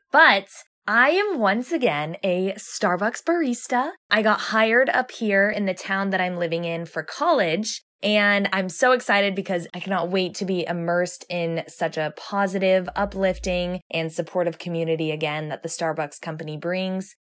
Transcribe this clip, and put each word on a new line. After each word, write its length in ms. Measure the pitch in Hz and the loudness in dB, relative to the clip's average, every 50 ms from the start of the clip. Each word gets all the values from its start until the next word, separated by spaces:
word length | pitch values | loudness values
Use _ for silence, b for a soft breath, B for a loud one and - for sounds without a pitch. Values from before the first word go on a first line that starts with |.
| _ _ | _ _
but 380 | - 294 320 285 208 202 196 - - - - _ _ _ _ - | 6 8 8 8 8 4 0 -4 -12 -18 -18 _ _ _ _ 0
I 220 | 214 233 254 285 | 2 4 4 6
am 280 | 330 381 415 427 359 262 | 4 4 2 2 0 2
once 320 | 214 190 202 233 254 - | 2 2 2 2 0 -2
again 460 | 330 302 247 190 147 147 151 156 170 - - | -2 0 2 2 2 0 -2 -4 -6 -4 -2
a 300 | 190 180 180 190 196 190 | 0 0 2 0 -2 -4
Starbucks 680 | - - - - - 214 190 180 180 208 226 240 - - | -6 -10 -12 -6 -2 0 0 2 2 0 -2 -2 -2 -2
barista. 680 | - 339 349 320 254 240 - - - 262 240 262 320 370 - _ _ | 0 0 2 2 0 -2 -2 -4 -2 0 0 0 -2 -4 -10 _ _
I 120 | - 220 208 | 0 2 4
got 280 | 214 208 - - - | 4 2 2 0 0
hired 400 | 214 220 220 220 226 247 262 247 | 2 2 4 4 6 4 4 4
up 220 | - - 254 - - | 2 0 -2 -2 -6
here 360 | - 233 208 196 196 196 214 | -4 -2 2 4 4 4 2
in 180 | 214 208 208 | 2 0 -2
the 60 | 190 185 | -2 -2
town 380 | - - - 196 196 196 196 | -4 -4 -4 -2 -2 0 0
that 100 | 190 190 | 0 0
I'm 160 | 185 180 180 | 0 -2 -2
living 280 | 175 175 160 165 170 170 | -2 -2 -2 -2 -2 -2
in 200 | 170 165 165 170 | -4 -4 -4 -6
for 200 | 160 - 165 160 | -6 -8 -8 -8
college, 800 | - - - 285 349 330 254 190 165 156 196 220 - - - - _ _ _ - | -8 -6 -2 2 2 4 4 4 2 0 0 -2 -4 -6 -10 -12 _ _ _ -2
and 460 | 208 214 208 202 202 202 202 202 - - | 2 2 4 4 4 4 2 2 0 0
I'm 160 | 196 185 185 | -2 -2 -2
so 240 | - - 262 254 254 | 0 2 4 6 6
excited 420 | 240 - - 202 202 202 202 190 | 4 2 2 2 2 2 2 0
because 320 | 196 185 - 190 175 165 - - | -2 -4 -2 -4 -4 -4 -6 -10
I 80 | 180 | -10
cannot 300 | - 196 196 180 165 175 | -6 -2 -2 -2 0 0
wait 240 | 185 190 185 175 - | 0 0 0 -2 -2
to 100 | - 202 | -4 -4
be 220 | 180 190 180 160 | -2 -2 -2 -2
immersed 580 | - 175 175 170 170 170 175 180 175 - - - - | -2 -4 -2 -2 0 2 2 0 0 -4 -10 -10 -8
in 340 | 175 175 170 165 165 165 - - | -4 -4 -2 -2 -2 -4 -4 -6
such 280 | - - 180 165 - | -4 -4 -4 -2 -2
a 160 | 165 156 151 - - | -2 -4 -4 -6 -8
positive, 680 | - - 208 202 202 190 185 196 190 185 190 190 180 180 - | -12 -6 -2 0 0 0 0 0 2 4 4 4 2 -2 -2
uplifting, 840 | - 202 202 - 190 196 185 180 - - 190 180 180 175 180 180 185 - _ | -2 -4 -2 -2 0 0 0 0 0 -2 -2 -2 -2 -2 -2 -4 -6 -8 _
and 220 | - 165 165 160 160 | -6 -4 -4 -4 -4
supportive 460 | - 165 - - 180 175 170 165 - | -4 -6 -4 -2 -2 0 0 -2 -4
community 520 | - 175 170 165 165 160 165 160 160 156 | -6 -6 -4 -2 0 0 0 0 0 -2
again 380 | 151 151 160 147 151 156 156 151 | -2 -2 -4 -4 -4 -4 -6 -6
that 140 | 143 - - | -8 -8 -8
the 80 | 160 | -8
Starbucks 500 | - - 175 160 156 156 151 147 - - | -6 -4 -4 -4 -2 -4 -4 -6 -8 -10
company 380 | - 170 160 156 165 151 151 147 | -10 -10 -8 -8 -8 -10 -10 -6
brings. 580 | 147 170 180 185 190 185 185 190 190 - - - | -6 -4 -4 -2 -2 -2 -4 -4 -6 -8 -12 -16